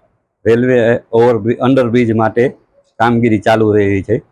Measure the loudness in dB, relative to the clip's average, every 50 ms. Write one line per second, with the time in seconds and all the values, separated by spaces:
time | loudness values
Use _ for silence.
0 | _ _ _ _ _ _ _ _ _ -2 0 0 0 0 0 2 2 0 0 -2
1 | -4 _ 0 2 2 2 2 0 -2 -4 -4 -2 -2 0 0 0 -2 0 0 0
2 | 0 0 0 0 -2 -2 0 0 -2 -2 -4 -8 _ _ _ _ _ _ _ _
3 | -2 0 0 2 2 2 0 0 0 0 0 2 2 2 2 2 0 0 -2 -4
4 | -2 -4 -4 -6 -6 _